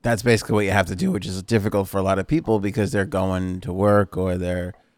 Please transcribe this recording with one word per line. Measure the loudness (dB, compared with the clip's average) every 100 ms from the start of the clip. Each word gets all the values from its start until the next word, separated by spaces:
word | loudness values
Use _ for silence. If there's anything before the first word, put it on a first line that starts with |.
That's | 0 0
basically | 4 2 4 0
what | 2
you |
have | 2 0
to | -2
do, | -2
which | -2 -4
is | -8
difficult | 0 0 2 -2 -2
for | -2
a |
lot | 0 0
of | 0
people | -2 2 0
because | 0 -2 0
they're | 0 -2
going | -2 -2 -2 -4 -6
to | -6
work | 0 4 4 2 -2
or | -2 -2
they're, | -2 -4 -6 -12 _